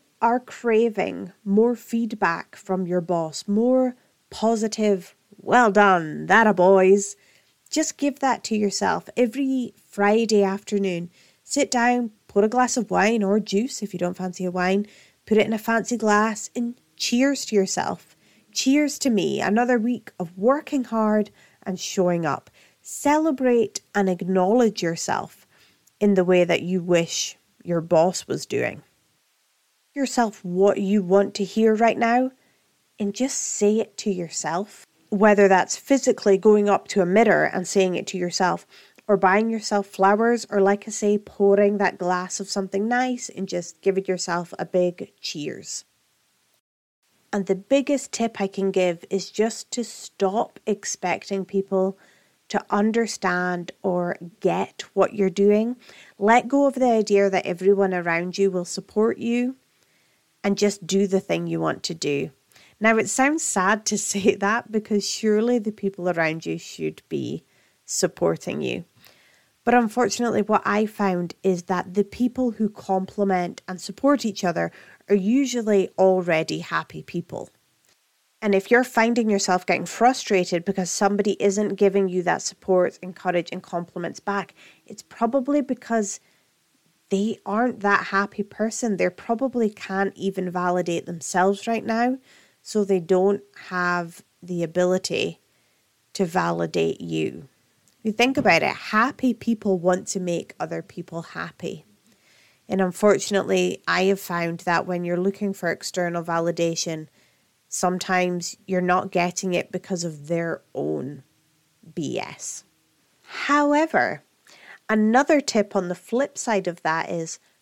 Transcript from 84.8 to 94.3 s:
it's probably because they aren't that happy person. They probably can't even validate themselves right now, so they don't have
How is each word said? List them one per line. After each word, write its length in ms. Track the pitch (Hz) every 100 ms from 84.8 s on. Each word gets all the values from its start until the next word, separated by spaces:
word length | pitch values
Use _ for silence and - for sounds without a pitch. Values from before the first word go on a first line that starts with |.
it's 180 | - 208
probably 580 | - - 233 277 254 285
because 580 | 262 254 - 226 202 - _ _ _ _ _ _ _ _ _
they 280 | 196 214 - -
aren't 340 | 202 247 214
that 260 | 202 202 -
happy 360 | 196 208 -
person. 540 | 202 - 220 - 233 190
They 120 | 180
probably 600 | - - 226 269 247 220
can't 460 | 214 - 190 196 -
even 340 | 196 190 180
validate 560 | 175 180 180 175 170 -
themselves 640 | 170 - 185 190 196 -
right 160 | 226
now, 340 | - 226 247 262 _ _ _ _
so 220 | - 214
they 160 | 196 190
don't 420 | 165 185 190 202 - - -
have 560 | 180 180 175 170 - _